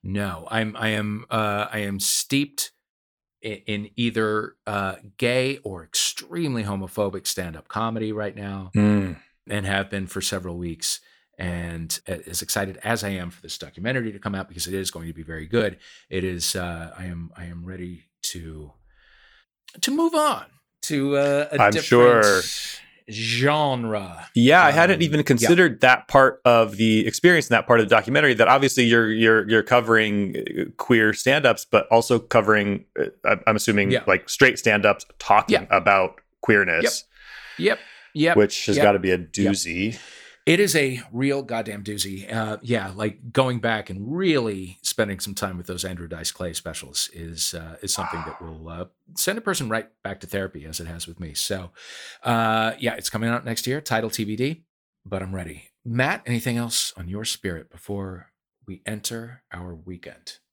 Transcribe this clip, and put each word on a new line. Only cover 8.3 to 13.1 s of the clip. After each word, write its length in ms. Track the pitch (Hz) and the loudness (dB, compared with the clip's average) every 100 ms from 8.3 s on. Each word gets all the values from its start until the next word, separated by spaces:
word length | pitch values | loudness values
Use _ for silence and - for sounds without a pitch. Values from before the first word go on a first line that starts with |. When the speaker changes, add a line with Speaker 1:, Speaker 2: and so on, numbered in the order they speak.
| 101 | -8
Speaker 1:
now, 360 | 101 95 95 104 | -10 -10 -2 2
Speaker 2:
Mm. 420 | 104 104 95 87 _ _ - | 4 2 0 -8 _ _ -8
Speaker 1:
and 160 | 104 98 | -6 -2
have 240 | 98 98 | -2 -2
been 180 | 101 90 | -6 -8
for 140 | 98 | -6
several 360 | - 98 90 87 | -6 -6 -8 -8
weeks. 440 | 87 78 - - _ _ _ - | -8 -6 -6 -8 _ _ _ -10
And 580 | 90 87 85 82 82 - - | -8 -6 -8 -8 -8 -8 -8
a-, 200 | 87 - | -10 -8
as 120 | 87 | -8
excited 360 | - 107 98 92 | -4 -4 -4 -8
as 200 | 107 113 | -4 -4
I 60 | |
am 220 | 101 | -4